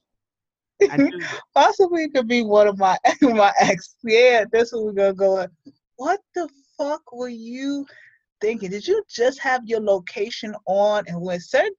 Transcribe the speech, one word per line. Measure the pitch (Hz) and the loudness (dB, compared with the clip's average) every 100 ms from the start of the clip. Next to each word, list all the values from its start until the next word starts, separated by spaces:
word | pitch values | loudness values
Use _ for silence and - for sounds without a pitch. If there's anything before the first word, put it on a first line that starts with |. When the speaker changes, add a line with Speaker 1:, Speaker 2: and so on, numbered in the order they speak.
| _ _ _ _ _ _ _ - 392 | _ _ _ _ _ _ _ 0 0
Speaker 1:
I | 285 | 2
knew | 285 359 | 0 0
it. | 339 - | -10 -12
Speaker 2:
<laughs> | - | -4
Possibly | - 330 403 370 349 | 2 2 4 0 0
it | 311 | -2
could | 285 226 | -2 0
be | 240 | 0
one | 220 208 208 | 2 4 4
of | 196 | 2
my, | 190 180 247 | 0 2 0
<laughs> | 320 | 2
my | 285 226 202 - | 2 4 4 4
ex. | 196 190 - _ | 2 0 -6 _
Yeah, | 233 220 254 240 202 | 0 4 6 4 2
that's | 226 233 | 0 0
what | 233 | -2
we're | 214 | -4
gonna | 196 196 | 0 0
go | 190 196 190 | 2 0 0
with. | 180 _ - _ _ - | -4 _ -20 _ _ -8
"What | 269 392 _ | -4 -4 _
the | - 311 _ _ - | -8 -8 _ _ -8
fuck | 285 302 _ | -6 -6 _
were | 240 247 | -12 -12
you | 233 226 247 277 285 277 - _ _ _ - | -12 -14 -10 -8 -8 -10 -18 _ _ _ -6
thinking? | 208 233 190 | -4 -4 -6
Did | 202 254 | -8 -4
you | 427 392 | -4 -4
just | - 240 269 | -2 -2 -2
have | 277 254 | -4 -4
your | 220 226 | -4 -4
location | 208 196 180 - 214 - 214 214 - | 0 -2 -2 -8 -8 -8 -14 -12 -4
on?" | 190 208 208 196 | 0 0 0 -4
And | 175 | -8
when | 180 175 | -8 -8
certain | 170 262 403 | -4 -2 -2